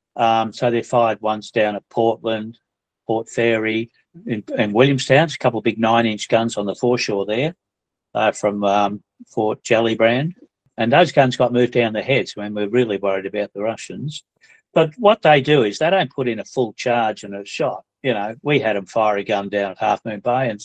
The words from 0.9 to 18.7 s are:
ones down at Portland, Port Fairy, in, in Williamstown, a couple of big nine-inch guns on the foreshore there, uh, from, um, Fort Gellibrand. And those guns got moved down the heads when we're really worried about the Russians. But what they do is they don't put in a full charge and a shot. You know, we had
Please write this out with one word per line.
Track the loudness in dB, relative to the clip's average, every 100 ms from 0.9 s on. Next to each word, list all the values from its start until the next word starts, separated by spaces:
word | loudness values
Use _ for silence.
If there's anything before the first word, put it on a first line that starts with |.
| 2 2 0
ones | -4 -4 -4
down | -2 0 -2
at | -8
Portland, | -2 0 0 -4 -6 -6 -14 _ _ _ _ -4
Port | -4 -4
Fairy, | -2 0 0 0 -2 -6 _ _ -14 -8
in, | -8 -6 -2
in | 0
Williamstown, | 4 4 2 2 2 2
a | 0
couple | -2 0
of |
big | -2 0
nine-inch | 2 2 2 -2 0
guns | 0 0 -2
on | -4
the | -2
foreshore | 0 0 0 -2 -2
there, | -2 -2 -6 _ _ _ _ _ -2
uh, | 0
from, | 0 -2 0
um, | 0 2 0 -4 _ _ -12
Fort | -4 -2 -2
Gellibrand. | 0 2 2 2 2 2 -2 -6 _ _ _ -4
And | 2
those | 4 4
guns | 4 2 4
got | 0
moved | 2 2
down | 2 0
the | -2
heads | -2 -2 -2 -8
when | -8
we're | -6 -2
really | 0 0 0
worried | -2 -2 -4
about | -6 -6
the | -6
Russians. | -6 -6 -10 -10 -10 -12 _ _ _ _ _
But | 0 0 2
what | 2 4
they | 6 4
do | 4 4
is | 2 0
they | 0
don't | 0 -2
put | -4 -4
in | -4
a | -6
full | -4 -4
charge | -2 -2 0 0 -4
and | -10 -12
a | -10
shot. | -4 -4 -4 -12 _
You | -4
know, | -2 -4 -6
we | -2 0
had | 0